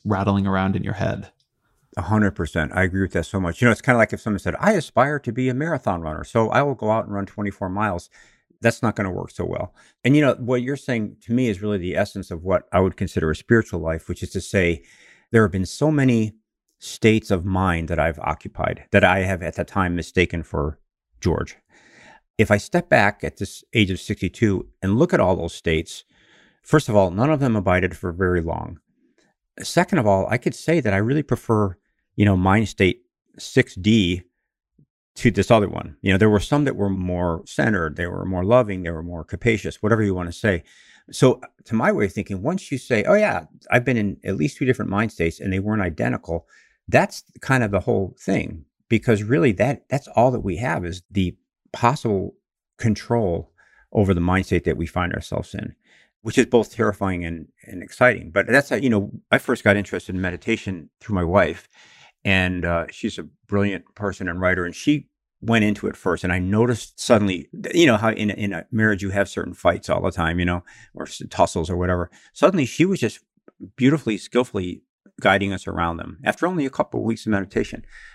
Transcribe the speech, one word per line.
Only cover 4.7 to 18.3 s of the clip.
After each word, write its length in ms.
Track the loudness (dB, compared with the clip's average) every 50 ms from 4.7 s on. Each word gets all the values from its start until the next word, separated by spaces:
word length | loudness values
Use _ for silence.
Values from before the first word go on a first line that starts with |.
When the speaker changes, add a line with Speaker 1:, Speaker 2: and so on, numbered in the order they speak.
| 2
Speaker 2:
aspire 460 | 0 0 -2 0 0 2 2 0 -4
to 120 | -4 -6 -4
be 160 | -2 -2 -2
a 60 | -2
marathon 480 | -2 -4 -4 -4 -4 -2 -4 -4 -4 -4
runner, 220 | -6 -8 -8 -8
so 260 | -2 0 0 2 2
I 120 | 2 2 0
will 120 | 0 -2
go 160 | -2 -2 0
out 140 | 0 0 -2
and 100 | -4 -6
run 120 | -8 -8
twenty-four 420 | -8 -8 -6 -6 -6 -6 -6 -8 -6
miles." 420 | -4 -4 -2 -2 -4 -4 -8 -12 _ -20 -20 _ _ _ _ _ _ _
That's 220 | -4 -4 -4 -2 -2
not 140 | -4 -2
gonna 160 | -2 -4 -6 -6
work 180 | -8 -10 -10
so 140 | -10 -8 -8
well. 300 | -6 -6 -8 -8 -10 _ _ _ _ _ _ 0
And, 120 | 2 2
you 60 | 4 4
know, 120 | 4 2
what 260 | 0 -2 -2 -2 -2 -2
you're 140 | -4 -6
saying 400 | -6 -6 -4 -4 -4 -4 -6 -8 _ _
to 100 | -2 0
me 160 | 0 0 0
is 120 | -2 -2
really 180 | -2 -4 -2 -2
the 180 | -4 -4 -2
essence 340 | -2 -2 -2 -4 -10 -10 -10
of 140 | -10 -8 -4
what 240 | -2 -2 -2 -2 _ 0
I 80 | 2
would 160 | 2 2 0
consider 340 | -2 -6 -4 -4 -2 -2 -2
a 60 | -2
spiritual 440 | -2 0 4 4 4 4 2 -4 -6
life, 280 | -4 -4 -4 -4 -6 -8
which 140 | -10 -8 -8
is 80 | -8
to 100 | -8 -8
say, 440 | -6 -2 0 2 2 2 0 -2 -6 _ _ _ _ -20 _ _ _ _ 4
there 100 | 4 4
have 100 | 4 2
been 140 | -2 -4
so 240 | -4 -4 -2 0 0
many 460 | 2 2 4 4 4 2 0 -2 -4 _ _ _ _ _ _ _ _ _
states 520 | -18 -16 -4 2 4 4 4 4 2 0
of 140 | -2 -2 0
mind 440 | 0 0 0 0 0 0 0 -2 -2
that 100 | 0 0
I've 200 | 0 0 -2 -4
occupied 640 | -4 -6